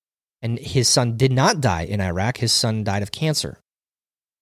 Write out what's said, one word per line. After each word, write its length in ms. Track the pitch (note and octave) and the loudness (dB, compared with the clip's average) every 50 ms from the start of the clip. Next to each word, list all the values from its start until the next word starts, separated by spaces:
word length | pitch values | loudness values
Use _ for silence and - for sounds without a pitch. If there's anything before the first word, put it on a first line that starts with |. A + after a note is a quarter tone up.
| _ _ _ _ _ _ _ _ | _ _ _ _ _ _ _ _
And 160 | - A#2 A#2+ A#2+ | -4 -4 -4 -4
his 300 | - - - C3+ A#2 - | -6 -2 0 2 2 4
son 280 | - C#3+ B2 A#2+ A2+ | 2 2 2 0 2
did 140 | A2 C3+ C3 | 2 2 2
not 300 | B2+ B2+ C#3 G3+ A#3 D#3+ | 4 4 4 4 2 2
die 220 | B2+ A2+ F2 E2 | 2 0 2 0
in 180 | E2+ F2 G#2 G2+ | -2 -2 -2 -2
Iraq. 380 | F#2+ F#2 E2+ F2+ G2 A#2 B2 - | -2 0 0 0 -2 -2 -2 -2
His 140 | A#2+ A2+ | -2 0
son 300 | - - - A2+ A2 A2 | 0 0 0 0 -2 -2
died 220 | G#2 G2+ G2 G2+ G2+ | -2 -2 -2 -2 -4
of 80 | - | -6
cancer. 480 | - - D#3 D#3+ D3+ - - C#2 - - _ _ _ _ _ _ _ _ _ _ _ _ _ _ _ _ | -4 -2 -2 -2 0 -2 -4 -6 -10 -14 _ _ _ _ _ _ _ _ _ _ _ _ _ _ _ _